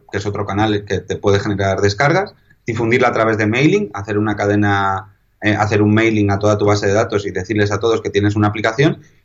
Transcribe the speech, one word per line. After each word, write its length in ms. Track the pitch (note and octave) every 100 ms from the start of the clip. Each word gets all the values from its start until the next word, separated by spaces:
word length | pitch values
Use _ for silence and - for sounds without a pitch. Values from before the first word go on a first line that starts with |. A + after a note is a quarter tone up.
| _
que 80 | G2
es 60 | G#2
otro 180 | G2 G2
canal 400 | G2 A2 G#2 G#2
que 140 | F#2+
te 160 | - -
puede 240 | G#2 G2
generar 420 | G#2 G2 G2 F#2+
descargas, 540 | G2+ - C#3+ F3+ G3+ - _ _ -
difundirla 400 | A2+ A2+ B2+ A#2+
a 40 |
través 260 | A2 A2+ G#2+
de 80 | G#2+
mailing, 420 | A#2+ D#3 G#3 G3+ G2+
hacer 240 | G2+ G#2
una 160 | G#2+ G#2
cadena, 800 | G2+ G#2 G#2 G2+ G2 F#2+ - _ _ _
eh, 140 | G#2 G#2+
hacer 260 | G#2 G#2+
un 140 | G#2 G#2+
mailing 340 | A2+ G#2+ G2+
a 80 | G2
toda 220 | G#2 G#2
tu 60 | G2+
base 200 | G2+ G2+
de 80 |
datos 320 | G2+ A#2+ G2+ G2+
y 60 |
decirles 400 | F#2 F2+ G#2 G2+
a 80 | G2+
todos 220 | A#2 A2
que 100 | G2
tienes 240 | G2+ G#2 G#2
una 140 | G#2+
aplicación, 500 | G#2+ A2+ A2+ D3+ F#3 - _